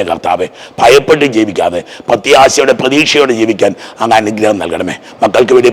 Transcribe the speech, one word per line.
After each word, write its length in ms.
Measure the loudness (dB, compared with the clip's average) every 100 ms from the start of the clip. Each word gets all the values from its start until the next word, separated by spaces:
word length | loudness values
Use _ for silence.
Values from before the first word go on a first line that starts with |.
| -2
കർത്താവേ. 380 | -4 -4 -4 -6 -12 -16 -2
ഭയപ്പെട്ട് 480 | 2 2 2 0 0 -2
ജീവിക്കാതെ 440 | -2 -2 -4 -4 -10 -12 -4
പ്രത്യാശയോടെ 680 | -4 2 4 4 2 0 0
പ്രതീക്ഷയോടെ 520 | 0 0 0 0 0 0
ജീവിക്കാൻ 320 | 0 0 -2 -4 -14 -6
അങ്ങ് 140 | 0 0
അനുഗ്രഹം 360 | 0 -2 -2 -2
നൽകണമേ. 320 | -4 -6 -6 -10 -14 -4
മക്കൾക്ക് 300 | -2 0 2 4
വേണ്ടി 140 | 2